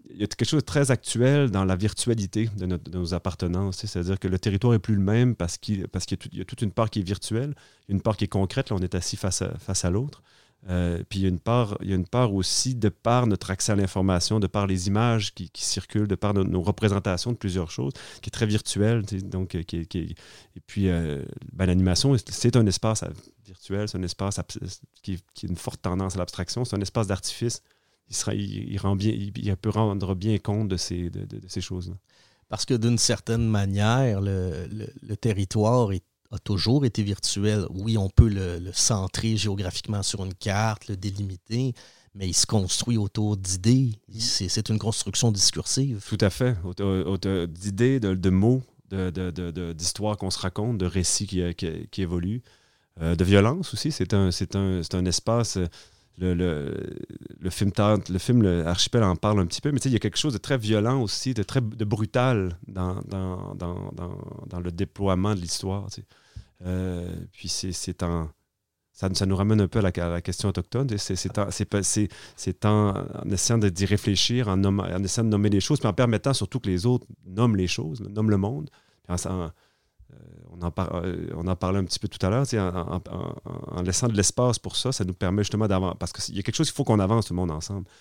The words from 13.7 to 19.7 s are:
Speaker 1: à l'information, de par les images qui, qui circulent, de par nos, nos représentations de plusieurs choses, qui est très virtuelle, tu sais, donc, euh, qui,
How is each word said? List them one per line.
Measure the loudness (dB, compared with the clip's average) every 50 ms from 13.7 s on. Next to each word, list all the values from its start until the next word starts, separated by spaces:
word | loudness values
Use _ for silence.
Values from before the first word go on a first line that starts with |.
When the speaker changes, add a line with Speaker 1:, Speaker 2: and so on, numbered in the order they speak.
Speaker 1:
à | 2
l'information, | 2 2 2 2 2 2 4 4 2 2 2 2 2
de | 0
par | 0 0 0 0
les | 2 0 0 0
images | 0 2 2 2 2 2 0 -2 -4 -8
qui, | -10 -14 -12
qui | -10 -6 -4
circulent, | -2 -2 -4 -6 -4 -2 0 0
de | 0 0
par | 0 0 2 2
nos, | 2 2
nos | 2 0 0
représentations | 0 0 0 2 2 2 2 2 0 -2 -2 -2 -2 -4
de | -4
plusieurs | -4 -4 -2 -2 -2 -4 -4
choses, | -4 -6 -6 -6 -6 -8 -16 -18 -18 -12
qui | -12
est | -8
très | -2 0 0
virtuelle, | 2 2 0 0 -2 0 2 2 2 2 0 -2
tu | -4 -6 -6
sais, | -6
donc, | -4 -4 -4 -4 -2 -4
euh, | -6 -6
qui, | -4